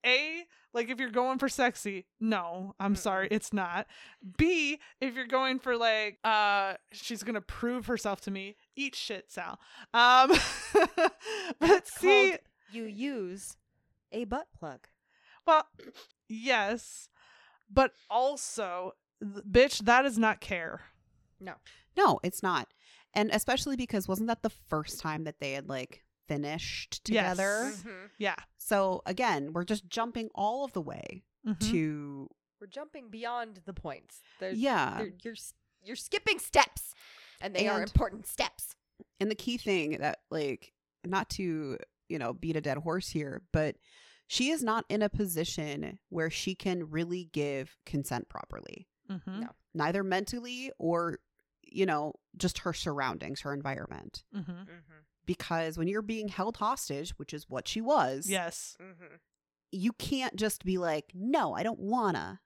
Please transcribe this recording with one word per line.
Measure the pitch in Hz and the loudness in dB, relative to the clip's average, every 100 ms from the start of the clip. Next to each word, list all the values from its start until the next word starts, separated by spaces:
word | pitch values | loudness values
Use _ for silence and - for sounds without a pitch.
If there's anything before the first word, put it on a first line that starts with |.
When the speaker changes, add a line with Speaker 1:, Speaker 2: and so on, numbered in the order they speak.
| 254 | 4
Speaker 1:
A, | 254 302 330 339 _ _ | 2 2 -6 -10 _ _
like, | 240 233 | -4 -2
if | 247 | -2
you're | 254 | -2
going | 226 247 262 | 0 0 0
for | 269 | -2
sexy, | - 247 247 214 196 - _ | 2 2 2 -6 -8 -12 _
no, | 220 208 170 175 190 - | 0 0 -2 -8 -10 -2
I'm | 196 | 0
Speaker 2:
Mm-mm. | 202 | 2
Speaker 1:
sorry, | 208 185 190 | 2 0 2
it's | 208 - | 0 0
not. | 208 180 175 - - - - 190 180 | -4 -2 -4 -6 -14 -20 -18 -12 2
B, | 320 349 294 294 - - | 4 4 2 -2 -10 -6
if | 262 | -4
you're | 247 247 | -4 0
going | 262 262 262 | 2 2 0
for, | 262 240 | 0 2
like, | 233 220 214 202 | 4 4 0 -2
uh, | 226 214 208 202 196 185 _ | 2 4 4 4 0 -4 _
she's | 208 - 226 | -14 -8 -6
gonna | 202 220 | -2 -4
prove | - - 240 247 226 | -4 -4 -2 -2 -2
herself | 240 208 196 | -2 0 -4
to | - | -4
me, | 196 196 208 _ | -6 -8 -14 _
eat | - 277 - | -6 -6 -6
shit, | - 196 - | -8 -8 -10
Sal." | - 170 - - - - | -10 -10 -10 -16 -20 0
Um, | 233 240 254 269 320 - | 8 10 10 10 8 4
<laughs> | - - | -4 4
but | - 330 - 320 - 427 427 370 - | 6 6 4 2 2 -8 -6 -6 2
Speaker 2:
That's | 330 381 - - | 8 8 6 2
Speaker 1:
C | 370 403 392 | 6 8 6
Speaker 2:
called | 349 _ _ _ | 2 _ _ _
you | 220 | -10
use | 220 202 277 262 185 196 - - _ _ _ _ _ | -8 -4 -4 -4 -6 -8 -14 -18 _ _ _ _ _
a | 214 | -8
butt | 233 247 330 - | -4 -6 -8 -14
plug. | 156 127 _ _ _ _ _ - - | -14 -14 _ _ _ _ _ -4 6
Speaker 1:
Well, | 311 - - - - - _ _ | 6 4 -14 -20 -20 -20 _ _
yes, | 220 247 240 202 233 - - - _ _ - - _ _ | -6 2 2 4 -2 -6 -18 -20 _ _ -20 -20 _ _
but | 202 262 _ _ | 6 6 _ _
also, | 214 262 285 - - 196 180 185 - _ _ | 2 2 0 -6 -6 -4 -4 -6 -10 _ _
th-, | 208 202 202 | -10 -10 4
bitch, | 214 269 - | 6 8 6
that | 214 247 | 6 6
is | 277 220 | 6 4
not | 220 - | 2 2
care. | - 180 165 - - _ _ _ _ _ | -4 -6 -6 -10 -16 _ _ _ _ _
Speaker 2:
No. | 185 - - - _ - | -16 -16 -20 -20 _ 4
Speaker 3:
No, | 392 147 | 4 6
it's | 180 - | 0 -2
not. | 196 160 - _ - - _ | 0 0 -2 _ -20 -20 _
And | - 208 | 0 2
especially | - - 262 285 262 | 2 2 0 0 -4
because | 247 208 185 | -2 -2 -2
wasn't | 190 226 | -2 0
that | 233 | -2
the | 220 | -4
first | - - 156 147 - | -6 -4 -4 -4 -6
time | 165 151 | -4 -4
that | 156 - | -6 -6
they | 143 | -6
had, | 135 135 | -6 -6
like, | 135 127 - _ _ _ | -8 -8 -14 _ _ _
finished | 147 147 160 - - - - - | -4 -2 -6 -6 -8 -8 -10 0
Speaker 1:
Yes. | 220 185 185 | 2 2 0
Speaker 3:
together? | 196 208 262 | 0 0 -2
Speaker 2:
Mm-hmm. | 208 185 185 196 _ | -6 -12 -16 -16 _
Speaker 1:
Yeah. | 202 170 - _ | -4 -4 -12 _
Speaker 3:
So | - 202 190 185 - | 0 2 2 0 -4
again, | 185 247 156 139 | 0 2 2 -2
we're | 165 | -4
just | 175 214 180 | -2 -2 -2
jumping | - 233 233 220 | -4 -4 -4 -8
all | - 202 254 | -2 -2 0
of | 277 | -4
the | 190 | -4
way | 156 156 - 185 _ _ 233 | -6 -10 -12 -14 _ _ -4
Speaker 1:
Mm-hmm. | 180 214 | 0 2
Speaker 3:
to | 185 156 151 143 139 135 _ _ _ | 2 2 -2 -8 -10 -14 _ _ _
Speaker 2:
We're | 202 | -16
jumping | 269 302 302 240 | -14 -14 -16 -16
beyond | 226 233 240 226 190 185 | -10 -6 -6 -8 -12 -12
the | |
points. | 175 160 135 _ - _ _ | -10 -10 -10 _ -20 _ _
They're, | 185 | -6
Speaker 3:
Yeah. | 220 269 214 135 - | 0 2 2 2 -2
Speaker 2:
they're, | 220 180 | -6 -8
you're | 233 | -14
s-, | 220 - - _ _ | -12 -16 -18 _ _
you're | 196 247 | -14 -12
skipping | - 415 - 415 | -4 -2 2 0
steps, | - - - - - - - - - - | 4 6 6 0 -12 -14 -20 -20 -20 -12
and | 190 | -6
they | 185 202 | 0 0
are | 196 | 0
Speaker 3:
And | 202 | 2
Speaker 2:
important | - 220 208 - | 2 2 -4 -12
steps. | - 254 - - - _ _ - _ | -4 -4 -4 -14 -14 _ _ -20 _
Speaker 3:
And | 202 | -2
the | |
key | 214 - 240 | -2 -4 -4
thing | 214 190 151 156 | 0 0 0 -2
that, | 147 - _ | -2 -4 _
like, | 151 143 127 - _ _ _ | -4 -4 -4 -10 _ _ _
not | 175 190 - | -4 -4 -4
to, | - 180 156 143 123 - _ _ | -6 -4 -4 -4 -8 -12 _ _
you | 165 | -6
know, | 117 | -4
beat | - 160 156 | -4 -2 -2
a | |
dead | 147 139 | -2 -4
horse | 160 180 - | -2 -4 -4
here, | 156 143 - _ | -6 -6 -10 _
but | 160 151 - _ - - _ _ | 0 0 -4 _ -20 -20 _ _
she | - 254 | -2 0
is | 320 | 0
not | 240 220 - | 0 0 0
in | 214 | 0
a | 208 | 0
position | - 202 165 170 - 151 143 147 196 _ | 0 -2 -2 -4 -4 -6 -6 -8 -10 _
where | 175 160 | -4 -2
she | - - | -2 -4
can | 190 196 180 156 | -4 -4 -4 -4
really | 156 170 180 165 | -4 -2 -4 -4
give | 151 143 135 131 - | -4 -2 -2 -6 -14
consent | - 143 135 120 - | -4 -4 -2 -6 -6
properly. | - - - - - 190 _ - | -12 -10 -12 -12 -18 -20 _ -12
Speaker 1:
Mm-hmm. | 190 - 190 | -10 -8 -10
Speaker 2:
No. | 233 - _ | -10 -14 _
Speaker 3:
Neither | 165 151 190 | -2 0 0
mentally | 190 185 196 240 240 247 262 - | 0 -2 -2 -8 -10 -10 -10 -4
or, | 165 170 170 - _ _ _ _ | 0 0 0 -6 _ _ _ _
you | - - | -12 0
know, | 185 151 151 - _ - | 2 2 -2 -8 _ -2
just | 185 - | -2 -2
her | 196 | -6
surroundings, | - 180 143 135 - 82 139 | -4 -4 0 -2 -2 -8 -8
her | 143 | -6
environment. | 143 139 135 - 71 - - _ | -4 -4 -6 -8 -12 -14 -18 _
Speaker 1:
Mm-hmm. | 202 156 | -10 -10
Speaker 2:
Mm-hmm. | 175 190 170 147 156 151 _ - | -12 -16 -20 _ -20 _ _ -6
Speaker 3:
Because | 180 - 165 160 165 | -4 -2 -2 -2 -2
when | 165 | -2
you're | 208 | -2
being | 208 220 214 | -4 -4 -4
held | 185 202 233 | -4 -4 0
hostage, | 214 262 - 143 165 - | -2 -2 -6 -6 -8 -10
which | 147 | -10
is | 151 - | -12 -8
what | 131 - | -8 -4
she | 214 | -4
was, | 226 294 139 135 170 | 2 4 4 0 -2
Speaker 1:
Yes. | 190 170 - - - | -2 -2 -8 -12 -16
Speaker 2:
Mm-hmm. | 185 170 175 170 _ _ _ _ _ | -20 -20 -20 -20 _ _ _ _ _
Speaker 3:
you | 190 208 | -2 -2
can't | - - 269 254 185 | -2 -4 -2 -2 -2
just | 214 - | -2 -2
be | 185 185 | -2 0
like, | 175 151 - | 0 -2 -4
"No, | 180 214 302 180 | -8 0 2 2
I | 87 | -2
don't | 214 226 | -4 -4
wanna" | 196 247 214 147 82 185 | -2 2 2 0 -6 -12